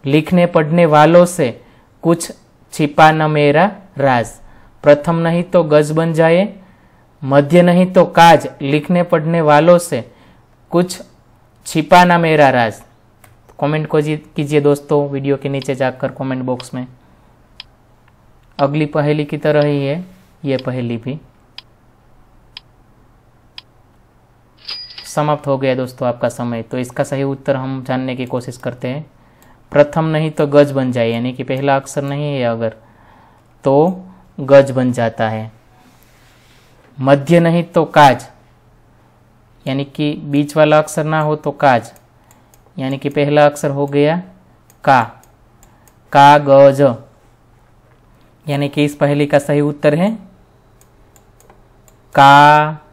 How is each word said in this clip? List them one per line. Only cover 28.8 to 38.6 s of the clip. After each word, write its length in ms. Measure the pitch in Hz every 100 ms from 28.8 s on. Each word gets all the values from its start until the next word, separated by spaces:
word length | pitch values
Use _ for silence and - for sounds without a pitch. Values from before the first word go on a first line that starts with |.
| 127
हैं। 180 | 139 156 _ _ _ _ _ _
प्रथम 340 | 143 147 160 160
नहीं 240 | 156 156
तो 140 | 151 147
गज 240 | 143 143
बन 200 | 135 127
जाए, 180 | 123 117
यानी 240 | 117 123
कि 100 | 127
पहला 320 | 127 131 139 135
अक्षर 260 | 139 -
नहीं 220 | 139 139
है 200 | 147 139
अगर, 300 | 120 113 113 - _ _ _ _ _ _ _ _
तो 400 | 139 139 170 185 - - _ -
गज 320 | 135 139 131
बन 200 | 131 127
जाता 380 | 123 113 113 110
है। 220 | 110 110 _ _ _ _ _ _ _ _ _ _ _ _ _ _ -
मध्य 420 | 131 139 135 170
नहीं 240 | 170 170
तो 220 | 170 175 151
काज, 400 | 160 143 123 - _ _ _